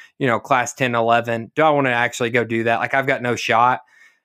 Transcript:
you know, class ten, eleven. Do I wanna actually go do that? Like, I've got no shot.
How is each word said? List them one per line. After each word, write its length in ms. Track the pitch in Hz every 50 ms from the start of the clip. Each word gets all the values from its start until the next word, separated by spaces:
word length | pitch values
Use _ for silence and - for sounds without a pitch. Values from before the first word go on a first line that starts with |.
| - - _ -
you 80 | 143 127
know, 120 | 117 107
class 340 | - - 139 123 120 - -
ten, 200 | - 139 123 120
eleven. 560 | 117 117 113 117 120 117 120 117 117 117 - -
Do 80 | - 156
I 60 | 156
wanna 200 | 147 143 135 131
actually 400 | 120 120 120 120 - - 123 117
go 140 | 117 123 117
do 200 | 113 117 113 113
that? 140 | 117 117 92
Like, 140 | 101 120 -
I've 140 | 135 131 135
got 140 | 135 117
no 140 | 120 123 117
shot. 460 | 107 - - 117 113 120 127 127 - - _ _ _ _ - _ _ _